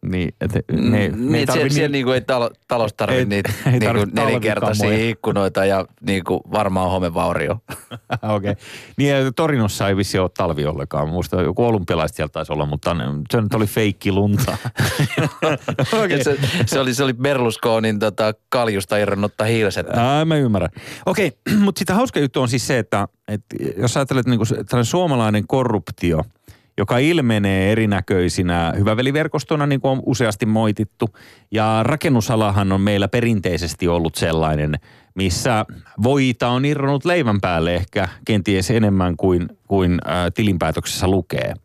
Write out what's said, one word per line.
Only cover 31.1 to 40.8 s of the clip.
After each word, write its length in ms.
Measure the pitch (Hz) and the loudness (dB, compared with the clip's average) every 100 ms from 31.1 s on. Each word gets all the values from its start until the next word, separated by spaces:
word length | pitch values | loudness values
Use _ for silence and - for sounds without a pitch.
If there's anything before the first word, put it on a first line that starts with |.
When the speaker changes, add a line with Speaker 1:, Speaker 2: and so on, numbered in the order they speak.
| - - - _ | -6 -20 -20 _
Speaker 1:
Ja 300 | 107 110 110 | -2 2 2
rakennusalahan 880 | 113 147 - 127 101 113 107 98 98 | 2 0 2 2 2 0 2 2 2
on 80 | 95 | 2
meillä 280 | 98 101 98 | 2 2 2
perinteisesti 800 | 120 117 110 87 85 82 - 85 | 0 2 0 0 -2 -4 -2 0
ollut 260 | 85 82 | 2 0
sellainen, 600 | - 87 80 78 76 76 76 - - _ | -2 -2 0 0 0 -2 -4 -8 -20 _
missä 500 | - 95 90 131 110 104 - - - | -4 -2 0 0 0 -2 -10 -18 -2
voita 460 | 113 143 131 120 123 | 2 2 2 0 0
on 160 | 123 | 0
irronnut 400 | 143 147 139 143 | 0 0 0 0
leivän 360 | 170 175 127 104 | 0 0 2 0
päälle 340 | 95 82 85 | 0 0 0
ehkä 340 | 87 90 101 87 - - | 0 -2 -2 -4 -6 -2
kenties 440 | 110 90 95 90 | 0 2 0 2
enemmän 460 | 117 107 95 90 82 | 2 4 4 2 0
kuin, 320 | 95 90 87 - _ | 2 2 0 -10 _
kuin, 300 | 98 90 87 | 0 2 2
ää, 260 | - 87 87 | 0 -2 -2
tilinpäätöksessä 800 | - 104 90 82 78 | 0 0 2 0 -2